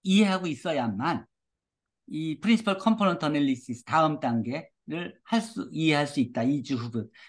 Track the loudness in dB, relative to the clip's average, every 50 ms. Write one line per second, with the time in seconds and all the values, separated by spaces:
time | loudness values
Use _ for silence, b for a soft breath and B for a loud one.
0 | 0 4 4 6 6 4 4 0 0 -4 -4 -4 -4 -2 -2 0 -2 -2 -2 -2
1 | -2 -2 -2 -4 -6 -12 _ _ _ _ _ _ _ _ _ _ _ _ _ _
2 | _ -10 -8 -6 -4 -4 -4 0 2 4 4 4 2 0 -2 0 2 0 2 4
3 | 2 2 2 0 0 0 0 2 2 0 0 -2 -4 -8 -10 -10 -4 0 2 2
4 | 4 2 2 -2 -2 0 0 0 -2 -2 -6 -8 -8 -14 _ _ _ -10 -8 -8
5 | -8 -10 -12 _ _ -2 -2 -2 -2 -4 -8 -10 -10 -6 -4 0 2 4 4 2
6 | 2 0 0 -2 -2 0 -2 -2 0 0 0 -2 -2 -4 -4 -4 -4 -4 -6 -6
7 | -6 B B B B